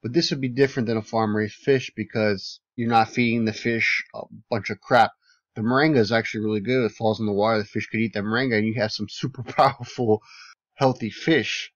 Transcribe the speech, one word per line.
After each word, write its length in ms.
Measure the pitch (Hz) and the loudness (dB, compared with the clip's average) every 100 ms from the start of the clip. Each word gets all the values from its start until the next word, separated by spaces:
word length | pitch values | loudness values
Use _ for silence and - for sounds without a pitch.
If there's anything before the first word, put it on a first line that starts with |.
but 100 | 117 | -2
this 180 | 127 160 | -2 0
would 100 | 143 | -4
be 100 | 131 | -4
different 360 | 120 139 139 113 | 0 0 2 -2
than 120 | 113 | -2
a 40 | |
farm-raised 520 | 104 113 107 104 107 | -2 -2 0 0 -2
fish 360 | - - 135 - - | -4 0 0 0 -10
because 640 | 107 117 107 101 - - _ - | -6 0 0 0 -6 -18 _ -6
you're 140 | 117 | 2
not 180 | 120 110 | 2 2
feeding 380 | - 120 117 110 | 0 0 2 0
the 60 | |
fish 500 | 107 117 117 - - - | -2 -4 -2 -2 -2 -6
a 100 | 110 - 110 _ | -14 -16 -18 _
bunch 180 | 117 - | -6 -4
of 100 | 110 | -10
crap. 340 | - 127 120 _ _ _ _ | 2 4 4 _ _ _ _
The 80 | - | -6
moringa 340 | 110 131 156 143 | 0 2 4 4
is 160 | 104 | 4
actually 320 | 113 107 110 | 2 0 -4
really 160 | 107 107 | -2 -2
good. 240 | 98 127 | 0 0
It 80 | 110 | 0
falls 260 | - 113 110 | 0 -2 0
in 80 | 110 | -2
the 60 | |
water. 260 | 101 107 110 | 2 2 2
The 60 | |
fish 240 | 101 110 - | -2 -6 -4
could 120 | 110 | -2
eat 120 | 110 | -2
the 80 | 104 | -2
moringa, 380 | 101 113 131 110 | -2 -2 0 0
and 80 | 110 | 0
you 80 | |
have 180 | 110 107 | -2 -4
some 160 | - 107 | -4 -10
super 340 | - 135 - | -8 -8 -8
<laughs> 20 | |
powerful, 760 | 113 - 135 - 120 - 117 107 _ - - _ _ | -8 2 2 2 -12 -4 2 2 _ -20 -20 _ _
healthy 340 | _ 135 - 110 | _ 0 2 -6
fish. 640 | - - 156 107 - - | -6 0 0 0 -6 -10